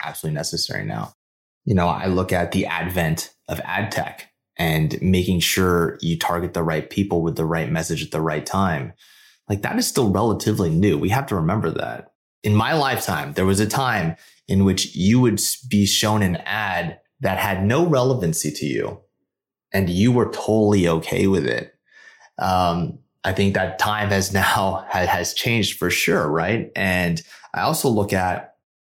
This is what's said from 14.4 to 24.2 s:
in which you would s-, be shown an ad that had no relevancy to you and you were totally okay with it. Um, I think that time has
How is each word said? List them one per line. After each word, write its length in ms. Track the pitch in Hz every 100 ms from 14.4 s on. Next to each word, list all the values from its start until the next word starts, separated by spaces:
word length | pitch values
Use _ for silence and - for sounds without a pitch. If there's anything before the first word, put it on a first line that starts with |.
| -
in 180 | 95 98
which 300 | - - -
you 240 | 95 123
would 140 | 123 104
s-, 200 | - -
be 240 | 127 101 98
shown 380 | - 110 107
an 140 | 95 85
ad 600 | - 107 101 87 85 - _ _
that 180 | 95 92
had 260 | 104 92
no 220 | 101 139 175
relevancy 680 | 131 127 117 85 78 73
to 140 | - 73
you 360 | 65 - - _ _ _ _ _ _ _
and 160 | 98 90
you 240 | 90 120
were 200 | 120 110
totally 560 | - - 110 104 101 85
okay 400 | 80 - 92 98
with 180 | 92 64
it. 280 | 58 - _ _ - - - - -
Um, 600 | 92 92 90 85 82 - _ _ 95
I 80 |
think 200 | 92 98
that 260 | 101 92 -
time 300 | 104 107 101
has 220 | 98